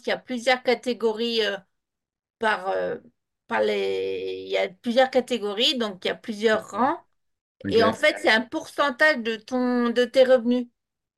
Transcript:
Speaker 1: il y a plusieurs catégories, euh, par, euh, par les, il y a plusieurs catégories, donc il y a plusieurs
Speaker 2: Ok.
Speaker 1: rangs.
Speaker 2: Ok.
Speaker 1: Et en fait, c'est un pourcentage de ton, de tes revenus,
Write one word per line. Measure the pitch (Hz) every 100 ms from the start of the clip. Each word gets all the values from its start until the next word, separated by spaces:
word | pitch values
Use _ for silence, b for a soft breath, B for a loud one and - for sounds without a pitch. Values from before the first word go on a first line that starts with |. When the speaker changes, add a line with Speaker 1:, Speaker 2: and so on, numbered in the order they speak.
| 240
Speaker 1:
il |
y |
a | 196
plusieurs | - 254 240 254
catégories, | 254 240 254 214 226 214 233 226 208
euh, | 196 - _ _ _ _ _ _ _
par, | 220 202 185
euh, | 190 180 190 - _ _ _ -
par | 110
les, | 107 104 98 95 95 95 95 185 185
il |
y | 190
a | 196
plusieurs | - 247 233 254
catégories, | 262 247 240 208 202 269 269
donc | 214 180 202
il |
y |
a | 190
plusieurs | - 208 220 214 -
Speaker 2:
Ok. | 202
Speaker 1:
rangs. | 262 349 - _ _ _ _ - 196
Speaker 2:
Ok. |
Speaker 1:
Et | 220
en | 220
fait, | - 202 -
c'est | 339
un | 220
pourcentage | - 320 - - 285 262 311 277
de | 226 220
ton, | - 254 247 247 240
de | 233 247
tes | 269 254
revenus, | 262 233 247 240 _ _ _ _